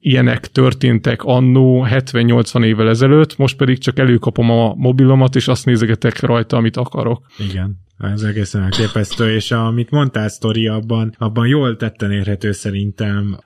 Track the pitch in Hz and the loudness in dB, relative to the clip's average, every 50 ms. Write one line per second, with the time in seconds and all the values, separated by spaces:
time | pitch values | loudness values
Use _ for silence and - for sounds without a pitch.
0 | - 147 127 131 123 123 123 127 - - - - 131 127 127 131 135 127 120 110 | 0 0 2 4 4 2 0 -2 -6 -4 0 2 2 2 2 2 2 2 2 2
1 | - 123 117 - - - 123 123 127 127 127 135 131 127 127 127 127 104 120 135 | 0 -2 -4 -2 -2 0 2 2 4 4 4 4 4 4 4 2 2 0 0 0
2 | 131 131 - 120 117 117 117 120 113 - - 123 113 110 110 107 110 113 113 113 | -2 -2 -2 0 2 4 4 2 2 0 0 0 2 2 2 2 2 2 2 2
3 | 135 135 143 156 156 151 - - 139 131 - - 143 127 127 127 - 131 123 - | 4 4 6 4 4 2 0 0 -2 0 0 0 0 0 0 0 -2 -4 -2 2
4 | 135 127 120 113 - - - - 117 117 117 113 117 110 - - 131 127 127 131 | 2 2 2 2 0 -2 -2 0 2 2 2 2 2 0 0 0 0 2 4 4
5 | 135 131 135 131 131 127 131 131 - - 127 - - 131 123 110 117 110 113 - | 4 6 6 4 4 2 2 0 0 0 -2 -2 0 0 0 2 2 0 0 0
6 | - 117 - - - 123 117 117 110 - - 120 113 113 - 127 123 - - - | 0 -2 -2 -2 -2 0 0 0 0 0 0 0 0 0 -2 -4 -6 -6 -6 -4
7 | 117 117 120 120 - _ _ - 107 98 95 92 92 98 98 92 _ _ _ - | -4 -4 -4 -6 -8 _ _ -10 -8 -6 -6 -6 -6 -6 -8 -10 _ _ _ -10
8 | 101 101 101 104 107 104 104 107 101 - - 104 95 95 - - 113 104 - 110 | -8 -6 -4 -4 -4 -4 -4 -4 -4 -4 -2 -2 -2 -2 -2 -2 -2 -2 -2 -4
9 | 104 - - - 117 110 110 110 - - 120 117 113 113 113 120 117 - 147 147 | -4 -4 -4 -2 -2 0 0 -2 -2 -2 -2 -2 -2 -2 -2 -4 -2 -2 -2 0
10 | 143 131 - 113 107 104 - - - 113 107 113 113 110 107 110 107 113 117 113 | 0 -2 -2 -4 -4 -6 -6 -4 -4 -2 -2 -2 -2 -2 -2 -4 -4 -4 -2 -2
11 | 113 110 110 - 117 110 107 120 117 123 143 151 139 123 113 104 117 110 - - | -2 -4 -4 -4 -6 -4 -2 0 0 0 2 0 0 -2 -4 -4 -6 -8 -6 -6
12 | 107 104 101 101 92 104 101 98 - 104 98 - - 107 98 98 101 101 101 - | -4 -4 -2 -2 -2 -4 -4 -4 -4 -6 -6 -6 -6 -6 -6 -4 -4 -6 -6 -6
13 | 110 101 101 101 101 101 95 - - | -6 -4 -4 -4 -4 -6 -8 -10 -12